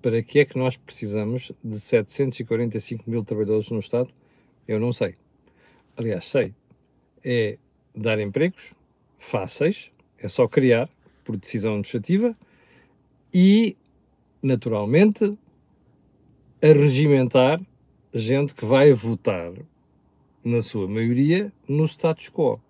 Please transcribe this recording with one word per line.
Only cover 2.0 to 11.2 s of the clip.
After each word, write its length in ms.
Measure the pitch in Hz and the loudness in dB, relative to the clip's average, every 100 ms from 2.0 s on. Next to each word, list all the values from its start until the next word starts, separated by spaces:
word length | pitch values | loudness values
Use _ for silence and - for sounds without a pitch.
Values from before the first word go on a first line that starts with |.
| 101 - 139 127 | 0 -4 -4 -4
e 40 | |
quarenta 340 | 113 113 120 110 | -6 -4 -4 -6
e 20 | |
cinco 300 | - 117 - | -8 -12 -6
mil 140 | 113 | -6
trabalhadores 460 | 101 107 104 107 104 | -6 -4 -2 -2 -2
no 100 | 113 | -8
Estado? 300 | 101 120 127 _ _ _ _ _ - | -4 -4 -4 _ _ _ _ _ -8
Eu 120 | 107 | -4
não 120 | 120 | -4
sei. 220 | 120 101 92 _ _ _ _ _ _ _ - | -4 -6 -6 _ _ _ _ _ _ _ -8
Aliás, 300 | 113 95 - | -6 -6 -4
sei. 260 | 139 98 - _ _ _ _ _ _ | -2 -2 -6 _ _ _ _ _ _
É 320 | 127 120 107 107 _ _ _ | -4 -2 -2 -6 _ _ _
dar 240 | - 110 107 | -8 -4 -2
empregos 560 | 104 98 165 - - _ _ _ _ _ | -2 -2 -2 -4 -20 _ _ _ _ _
fáceis, 760 | - 113 95 - 156 208 - _ _ _ | -8 -6 -6 -2 -2 -2 -10 _ _ _
é 80 | 101 | -10
só 220 | - 123 | 0 2
criar, 420 | - 131 117 135 _ _ _ | 2 4 2 0 _ _ _